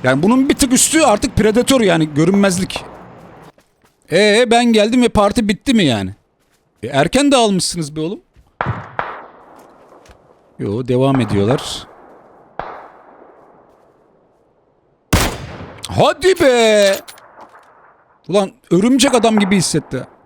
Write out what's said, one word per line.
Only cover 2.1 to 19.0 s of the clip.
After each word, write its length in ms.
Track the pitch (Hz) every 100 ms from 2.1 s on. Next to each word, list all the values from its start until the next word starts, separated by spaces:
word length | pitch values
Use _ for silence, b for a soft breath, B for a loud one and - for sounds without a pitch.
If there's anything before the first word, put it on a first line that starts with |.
görünmezlik. 720 | 143 165 202 202 180 185 - - - - - - - - _ _ _ _ _ _
Ee, 400 | 165 214 208 247
ben 140 | 233 240
geldim 360 | 220 208 254
ve 80 | 240
parti 380 | - 202 208 208
bitti 260 | 208 -
mi 120 | 233 160
yani? 300 | 110 95 101 _ _ _ _ _ _
E, 40 | 113
erken 440 | 139 160 254 285
de 40 | 269
almışsınız 600 | 226 190 - 175 147 151
be 40 |
oğlum. 200 | 160 208 _ _ _ _ - - - - - - - - - - - _ _ - _ - _ _ _ _
Yo, 280 | 117 107 127
devam 340 | 123 135 135
ediyorlar. 680 | 110 104 101 139 - - - - - - _ - _ - - - - - - - - _ _ _ _ _ _ _ _ _ _ _ _ _ _ _ _ _ _ - - - - - - - -
Hadi 520 | 90 233 349 359 370
be! 560 | 294 240 226 214 202 196 - - - - - - _ _ _ _ _ _ -
Ulan 240 | 190 196 - _
örümcek 420 | 175 220 269